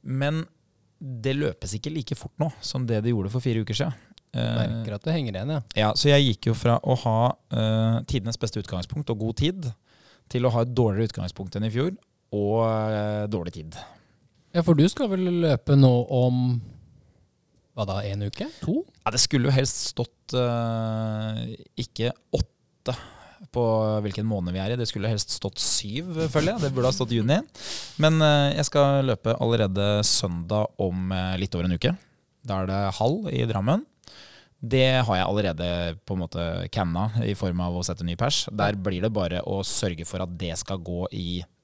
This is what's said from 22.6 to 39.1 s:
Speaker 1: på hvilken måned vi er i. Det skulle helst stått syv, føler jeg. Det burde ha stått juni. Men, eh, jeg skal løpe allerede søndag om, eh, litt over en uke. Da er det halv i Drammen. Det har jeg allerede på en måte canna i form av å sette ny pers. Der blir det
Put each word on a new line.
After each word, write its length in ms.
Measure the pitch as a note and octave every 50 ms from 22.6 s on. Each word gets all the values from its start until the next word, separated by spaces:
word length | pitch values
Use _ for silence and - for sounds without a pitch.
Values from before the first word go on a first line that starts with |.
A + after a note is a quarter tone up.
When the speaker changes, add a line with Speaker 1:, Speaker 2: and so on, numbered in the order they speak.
| _ _ _ _ _ - B2 - - - - - - - - _ G3+ -
Speaker 1:
på 120 | - B2 A#2+ A2+ A2+ A2 A2 G#2+ G#2+ G#2+
hvilken 240 | G#2 G#2 F#2 G#2 G#2
måned 300 | A2 A2 G2 F2+ F2 F2
vi 60 | F#2+
er 100 | F#2+ G#2
i. 40 | A#2+
Det 120 | B2 A#2 A2
skulle 200 | - G#2+ G2 A2
helst 180 | A2+ G2+ - -
stått 280 | - - - G2 - -
syv, 540 | - - - - - G2+ G#2 C3+ E3+ F#3 E3+ D#3+ D#3+ D#3
føler 220 | A#2+ D#3 D3+ F3 A3
jeg. 60 | A#3
Det 100 | D#3 C#3 C3+
burde 140 | C3 B2 C3
ha 80 | B2+
stått 160 | - B2+ A2
juni. 240 | A#2+ A#2 G#2 A#2 D3 G3 D4 - _ - - - - - - - - -
Men, 220 | D3+ D#3 D#3+ D#3+
eh, 320 | D#3 D3+ D3 D3 C#3+ C#3+ -
jeg 80 | - D3
skal 400 | - - D3 C#3+ C#3 C#3 C#3 C3+
løpe 320 | C3 A2+ - _ A2 A#2 -
allerede 600 | B2 A2+ A#2 A2+ A2 F#2+ F#2+ G2 G2+ G#2 G#2 G#2 G#2
søndag 640 | - - - - F#2 F2 E2+ E2+ E2+ G#2 G#2+ G#2+ - _ -
om, 340 | G2+ F#2 F2 F#2 F#2 F#2
eh, 240 | F#2+ F#2 F#2 F#2 F#2
litt 180 | F2+ G2 F#2+ -
over 100 | F2 E2+
en 80 | F2+ F2
uke. 200 | E2 - - F3 F#3+ - _ _ _ _ _ _ _ _
Da 160 | A#2+ G2 F#2+
er 40 | F#2+
det 280 | F#2 F#2+ G2 G2+ G2 F#2+
halv 320 | - G#2+ A#2+ D#3 G#3 G#3+ F3+
i 160 | C3+ B2 A#2+
Drammen. 380 | A2+ A2 G2 F#2+ A#2 D#3 G#3+ D4+ _ _ _ _ - - - - - - - - _ _ _ -
Det 400 | A#2 B2+ C3 C3 C3 C3 B2+ A#2+
har 120 | G#2+ G2+
jeg 100 | F#2 F#2+
allerede 720 | - G2+ G#2 G2+ F#2 D#2+ D#2 F2+ F2 F2 F2 F2 E2+ E2 - _
på 80 | - G2+
en 60 | F#2
måte 500 | F2 E2+ - E2+ E2+ E2 E2 F2+ F2+ -
canna 400 | - A2+ F#2+ F2 E2 E2+ G2+ A2 G#2+ A#2 A#2
i 100 | G#2+ G2+
form 260 | - - F#2 F2 F2
av 140 | F2 F2 F2
å 80 | F2+ F2+
sette 200 | - F2 - F2
ny 100 | E2+ E2+
pers. 320 | - A#2 B2 - - - - G#2
Der 200 | G#2 G2+ G2+ G#2+
blir 260 | G2 F#2 G2+ F#2 F2+
det 100 | F#2 A2+